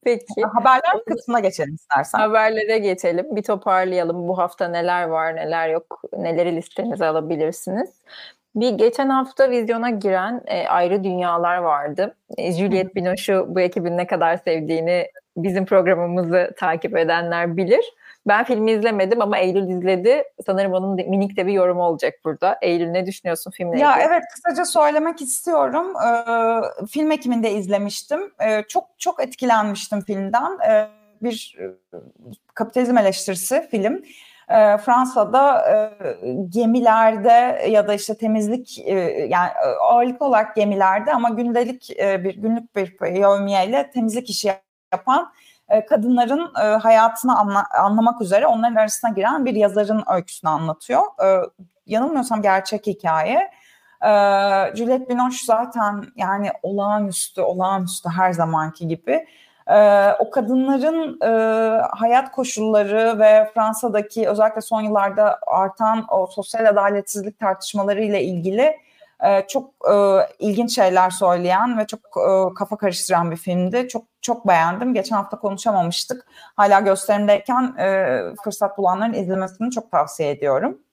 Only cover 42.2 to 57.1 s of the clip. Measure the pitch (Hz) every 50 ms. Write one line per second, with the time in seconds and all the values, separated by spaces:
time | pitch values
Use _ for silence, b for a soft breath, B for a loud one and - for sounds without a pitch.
42.2 | 180 196 185 - 202 220 226 233 233 - _ 202 190 180 190 _ 180 175 180 185
43.2 | 202 196 202 202 202 196 196 196 185 196 240 277 277 277 - 254 226 220 214 240
44.2 | 254 - - - - 202 190 196 _ _ _ _ _ _ - - - - 262 302
45.2 | 359 - b b b b b b b b 202 220 214 - 294 247 214 240 247 240
46.2 | 240 233 277 294 339 339 - - 214 214 214 220 214 226 226 220 220 233 226 -
47.2 | - 254 240 - 208 202 202 202 - - - - 175 202 208 220 226 233 240 240
48.2 | 220 180 190 202 262 - 233 226 226 240 233 220 214 214 214 - - 233 214 190
49.2 | 190 226 285 320 269 247 226 208 208 202 196 208 208 202 214 220 202 - 190 202
50.2 | 190 - - - - 160 156 156 165 156 156 _ - - 247 269 381 415 - -
51.2 | 190 190 190 185 175 - _ _ 185 _ _ _ _ - 202 220 247 302 330 277
52.2 | 247 254 233 214 208 202 190 190 190 - 214 208 - 214 190 - - 170 160 160
53.2 | 156 156 247 320 392 381 b b b b b b b b b b - 214 214 202
54.2 | 202 202 202 196 196 202 196 196 190 - - 214 233 233 262 262 262 254 247 240
55.2 | 247 254 254 - - - 226 220 240 247 - 240 214 208 202 202 - - _ -
56.2 | 190 180 196 202 202 196 - - - 180 196 202 196 202 208 214 208 196